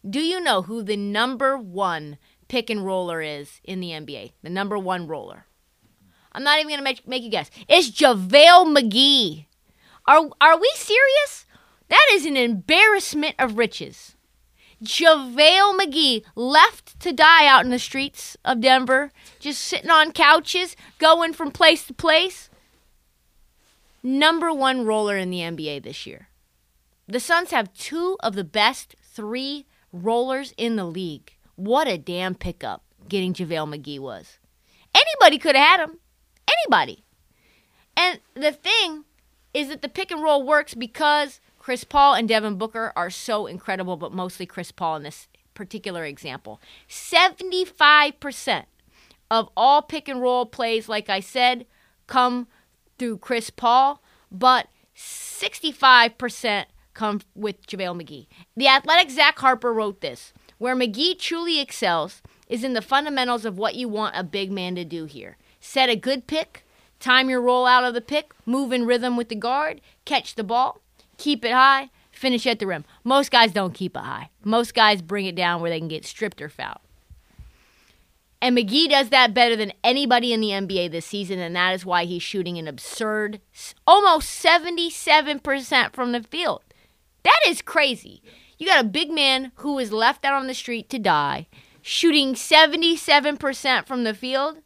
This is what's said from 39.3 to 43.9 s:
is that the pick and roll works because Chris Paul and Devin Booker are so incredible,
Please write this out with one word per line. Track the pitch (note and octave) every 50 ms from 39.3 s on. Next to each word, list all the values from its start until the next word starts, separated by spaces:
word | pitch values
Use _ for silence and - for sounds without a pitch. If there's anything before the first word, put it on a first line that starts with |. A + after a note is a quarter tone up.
| _ _ _ _ -
is | D4 D4
that | C4+ D#4 - -
the | C4
pick | _ - F#4+ -
and | F4 D4+ D4+
roll | D#4 D4 C#4+ C4
works | C4+ D4+ D4 D4+ - -
because | A#3 B3+ A3 _ - D#4 D4 D4 D4 D4 C#4+ - _ _ _ _ _
Chris | _ - B3 B3 -
Paul | _ - C#4+ C#4 C#4 B3+
and | A3+ A#3
Devin | G#3+ A3+ A3 G#3+ G#3+ G3+
Booker | F#3 A3 A3 - A3+ A3+ - -
are | - F3 F3
so | F3+ - - - A3 G#3+ G3+
incredible, | - D#3+ F3+ - - F#3+ F#3 F#3 F3+